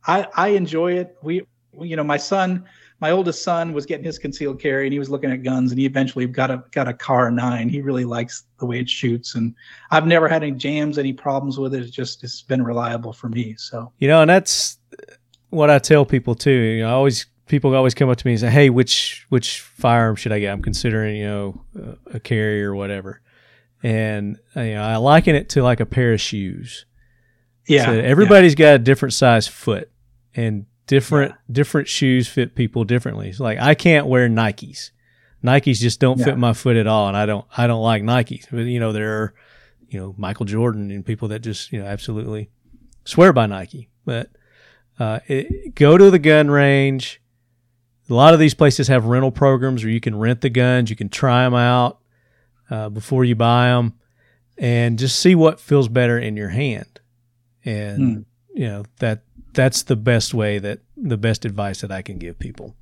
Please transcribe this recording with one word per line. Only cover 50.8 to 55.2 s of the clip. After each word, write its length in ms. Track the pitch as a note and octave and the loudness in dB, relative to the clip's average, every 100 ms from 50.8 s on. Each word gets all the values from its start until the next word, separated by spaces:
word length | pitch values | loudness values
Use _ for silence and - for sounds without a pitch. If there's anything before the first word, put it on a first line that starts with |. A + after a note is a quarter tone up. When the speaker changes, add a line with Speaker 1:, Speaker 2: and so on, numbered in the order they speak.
| A#2 | 0
Speaker 2:
you 40 | A2 | -4
can 120 | G2+ | -8
try 360 | - C3+ B2 | -2 0 2
'em 100 | B2+ | 2
out, 440 | B2 A#2+ B2 A#2+ - _ _ _ _ _ _ _ | 2 2 2 0 -4 _ _ _ _ _ _ _
uh, 180 | A2 G#2+ | -8 -8
before 360 | G#2 - C3 | -10 -2 0
you 100 | B2+ | 2
buy 340 | A2+ A#2 A#2+ B2 | 2 2 4 4
'em, 260 | B2 A#2+ - _ _ _ _ _ - | 2 -2 -6 _ _ _ _ _ -6
and 400 | A#2+ A#2+ A#2+ A2+ | -2 0 0 0
just 200 | C3 | -2
see 160 | - | 2